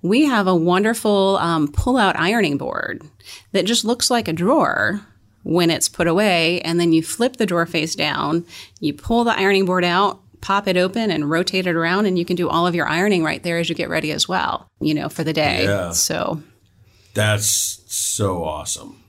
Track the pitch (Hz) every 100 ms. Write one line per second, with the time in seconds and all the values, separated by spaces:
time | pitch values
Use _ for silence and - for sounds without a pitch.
0 | 170 226 302 240 185 180 165 180 208 226
1 | 220 202 196 196 170 165 147 - - 254
2 | 202 - 165 233 202 143 - - - -
3 | 151 _ - - _ - 185 233 208 240
4 | - - 208 165 175 294 175 - 107 202
5 | - _ _ _ - 165 170 160 - -
6 | 170 165 208 175 165 175 160 170 170 160
7 | 165 - 240 262 214 170 165 - 156 -
8 | 151 147 143 160 170 - - _ 160 147
9 | - 233 233 220 190 196 190 185 175 175
10 | 202 - _ - - 196 202 180 180 208
11 | 226 160 147 160 180 190 180 165 165 185
12 | 208 185 175 175 175 - 175 170 - 156
13 | 202 190 156 156 180 170 170 165 165 160
14 | 156 151 - 180 139 - - _ 143 151
15 | 135 - 160 156 147 127 101 101 87 85
16 | - - - 165 - _ _ _ - _
17 | _ 101 107 104 104 - - - _ -
18 | - - 104 90 80 76 73 - - -